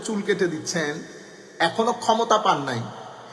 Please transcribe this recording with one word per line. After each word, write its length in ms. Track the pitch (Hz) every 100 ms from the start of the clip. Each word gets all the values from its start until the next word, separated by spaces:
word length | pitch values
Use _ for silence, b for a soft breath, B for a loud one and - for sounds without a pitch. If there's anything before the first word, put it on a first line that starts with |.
| -
চুল 160 | 214
কেটে 260 | 202 196 180
দিচ্ছেন, 560 | 156 - 175 151 156 - - - - - -
এখনো 340 | 170 - 226
ক্ষমতা 440 | 226 - 226 226 220
পান 240 | 190 151
নাই। 200 | 139 120 117 - - - B